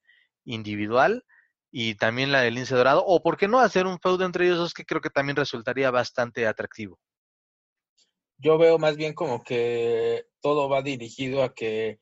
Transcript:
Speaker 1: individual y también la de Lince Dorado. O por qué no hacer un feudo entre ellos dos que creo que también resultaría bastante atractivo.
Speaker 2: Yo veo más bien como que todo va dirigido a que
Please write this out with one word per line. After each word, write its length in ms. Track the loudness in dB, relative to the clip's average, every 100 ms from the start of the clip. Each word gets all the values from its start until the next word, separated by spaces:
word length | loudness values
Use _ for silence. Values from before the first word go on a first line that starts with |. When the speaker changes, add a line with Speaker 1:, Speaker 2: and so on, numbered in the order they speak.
| _ _ _ _ -12
Speaker 1:
individual 800 | -10 -8 -6 -2 2 2 0 -10 _ _ _ _
y 240 | -6 -6 -2
también 360 | -2 0 0
la 100 | 2
de 100 | 2
Lince 240 | -2 -2 2
Dorado. 280 | 4 4 4
O 160 | 2
por 160 | 2 -2
qué 100 | 2
no 120 | 4
hacer 280 | 4 2 -2
un 120 | -2
feudo 260 | 0 0 0
entre 200 | 0 2
ellos 120 | 2
dos 160 | -2
que 120 | -8 -6
creo 160 | -6
que 80 | -4
también 260 | -2 -2 -2
resultaría 560 | -4 -4 -6 -2 0
bastante 560 | 0 -2 -4 -6 -2 -2
atractivo. 520 | -2 -8 -10 -14 -14 _ _ _ _ _ _ _ _ _ _ _ _ _ _
Speaker 2:
Yo 200 | 2 6
veo 220 | 6 6
más 160 | 2 0
bien 180 | -4
como 300 | -4 -4 -6
que 840 | -4 -2 -2 0 0 0 -2 -4 -8 _
todo 280 | -2 0 0
va 120 | -2
dirigido 640 | -2 -8 -10 -8 -4 -2
a 100 | -2
que 460 | -2 -4 -4 -4 -8